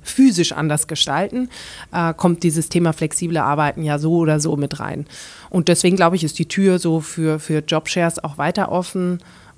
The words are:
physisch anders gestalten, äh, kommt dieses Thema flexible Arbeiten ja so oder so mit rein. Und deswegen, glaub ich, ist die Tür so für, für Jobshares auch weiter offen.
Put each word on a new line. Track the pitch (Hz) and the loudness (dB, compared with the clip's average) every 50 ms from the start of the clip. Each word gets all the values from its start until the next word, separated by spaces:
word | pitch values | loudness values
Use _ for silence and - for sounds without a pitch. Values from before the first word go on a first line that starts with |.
| - | -8
physisch | - - - 269 262 196 170 165 - - | -2 2 4 6 6 6 4 0 0 0
anders | - 151 156 147 147 - | -2 0 0 0 0 -2
gestalten, | - 160 - - 156 139 156 190 196 - 247 254 247 - - - - - - - - | -2 -2 -2 -2 0 0 0 -2 -2 -2 -4 -4 -6 -8 -14 -16 -16 -16 -18 -12 -6
äh, | - 180 170 165 160 | -2 -2 0 0 0
kommt | - - 175 170 165 - | 2 2 0 2 2 0
dieses | 170 151 165 156 - | 0 0 0 -2 0
Thema | - 175 175 165 156 | 0 0 2 0 0
flexible | - 165 156 - - 180 165 170 156 | 0 -2 -4 -4 -4 -4 -2 -2 0
Arbeiten | 120 127 147 147 151 143 - - 156 | 0 0 0 0 0 0 -2 -2 -2
ja | 151 147 143 | -2 -2 0
so | 151 160 170 | 0 2 2
oder | 170 165 156 151 151 | 2 4 4 2 2
so | 147 160 151 | 0 0 -2
mit | 143 143 139 - - | -2 -2 -4 -6 -6
rein. | - - - 135 147 - - - - - - - - - | -8 -8 -8 -8 -10 -12 -14 -18 -18 -18 -20 -20 -10 -4
Und | - 185 165 | -2 0 2
deswegen, | 180 170 175 - 180 196 | 2 2 4 4 4 4
glaub | 190 175 170 180 | 4 4 4 4
ich, | 180 165 | 2 -2
ist | 151 - - | -2 -2 -2
die | 165 | -4
Tür | - - 196 196 196 185 180 | -2 0 2 4 4 4 2
so | 180 170 160 160 | 2 0 0 0
für, | 151 - - 170 160 156 156 156 | -2 -4 -4 -2 0 0 0 -2
für | - - 156 156 | -2 -2 -2 -2
Jobshares | 156 - 160 156 156 - - 185 170 170 165 - - | 0 0 -2 -2 -2 -2 0 0 0 0 0 -2 -6
auch | 151 143 | -8 -4
weiter | 151 143 156 180 226 190 - | -2 -2 -2 0 -2 -2 0
offen. | - 180 180 - - 190 180 180 180 175 - - - - - - - | -2 -2 -2 -2 -2 -2 -2 -2 -2 -4 -8 -14 -20 -20 -20 -20 -20